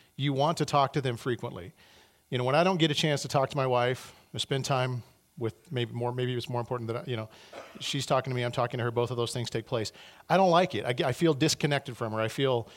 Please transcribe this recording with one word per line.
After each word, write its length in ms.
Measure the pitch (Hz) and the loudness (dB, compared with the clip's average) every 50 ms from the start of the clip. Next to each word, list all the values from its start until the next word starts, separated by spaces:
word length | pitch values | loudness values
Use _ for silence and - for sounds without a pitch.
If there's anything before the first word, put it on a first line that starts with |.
| _ _ _ | _ _ _
you 180 | - 135 143 139 | -2 -2 0 2
want 260 | 131 139 156 170 - | 2 2 2 2 2
to 60 | 151 | 0
talk 280 | - - 143 139 131 - | 2 4 4 4 4 2
to 80 | 156 | -2
them 160 | 127 135 120 | -2 -2 -4
frequently. 560 | 113 - 139 120 - - 120 - - 87 - - _ - - - - - _ _ _ _ _ | -2 -2 -4 -4 -2 -4 -8 -8 -10 -12 -14 -16 _ -20 -20 -20 -20 -20 _ _ _ _ _
You 100 | 135 123 | -2 -2
know, 60 | 123 | 0
when 100 | 127 135 | 4 4
I 80 | 151 175 | 4 4
don't 160 | 185 190 175 | 4 4 4
get 140 | 156 160 147 | 2 2 2
a 20 | |
chance 260 | - - 160 147 139 - | 2 2 0 0 0 -2
to 60 | 135 | 0
talk 220 | - 147 135 131 | 0 0 0 0
to 60 | - | 0
my 100 | 143 131 | 0 0
wife 480 | 131 127 123 120 123 127 - - - - - _ _ - | 2 2 2 2 2 0 -2 -6 -14 -20 -20 _ _ -8
or 60 | 117 | -8
spend 260 | - - 143 135 127 | -4 -2 -2 -2 0
time 380 | - 143 127 127 127 127 120 110 - _ _ _ _ _ | 0 0 2 2 0 -2 -6 -8 -12 _ _ _ _ _
with 180 | - 123 110 - - _ - 139 | -6 -6 -6 -6 -8 _ -6 -4
maybe 200 | 120 120 110 113 | -2 -2 -2 -2
more, 200 | 120 120 120 120 | -4 -4 -4 -2
maybe 200 | 127 127 127 127 | -2 -2 -2 -2
it's 160 | 120 - - | -4 -4 -4
more 120 | 123 120 | -4 -4
important 260 | 120 - 127 123 117 | -2 -2 -4 -4 -4
that 120 | 113 113 120 | -4 -6 -6
I, 40 | - | -4
you 100 | - 123 | -4 -4
know, 120 | 110 110 - - - - - - - - - - - | -6 -6 -8 -12 -20 -20 -18 -18 -18 -18 -18 -16 -10
she's 260 | - - - 143 127 | -8 -4 -4 -4 0
talking 240 | - 147 131 127 131 | 2 2 2 2 0
to 40 | 127 | -2
me, 80 | 127 120 | -2 -2
I'm 80 | 123 117 | -2 0
talking 260 | - 120 120 - 123 | 0 0 0 0 -2
to 60 | 113 | -2
her, 80 | 120 113 | 0 0
both 180 | 120 120 113 | 0 0 0
of 60 | 127 | 0
those 160 | 117 117 117 - | -2 -2 -2 -2
things 180 | 127 120 - | -4 -6 -4
take 160 | - 117 110 | -4 -6 -6
place. 240 | - - 117 107 - - - - - - - - - | -4 -4 -4 -4 -6 -8 -14 -20 -20 -20 -20 -2 2
I 80 | 160 | 4
don't 140 | 180 196 185 | 4 6 6
like 260 | 165 170 185 - - | 6 4 4 2 0
it. 80 | 101 - | -2 -2
I, 240 | - 127 123 170 135 | -2 -2 0 0 0
I 40 | 123 | 0
feel 220 | - 170 165 151 | 2 2 2 4
disconnected 600 | 131 147 160 - - - 151 147 135 - - 120 | 4 2 2 2 0 0 0 0 0 -2 -6 -8
from 160 | - 120 110 107 | -6 -6 -4 -2
her. 80 | 110 | -2
I 80 | 110 110 | -2 -2
feel 400 | - - 139 135 127 117 110 - - | 0 0 0 2 2 0 -2 -4 -12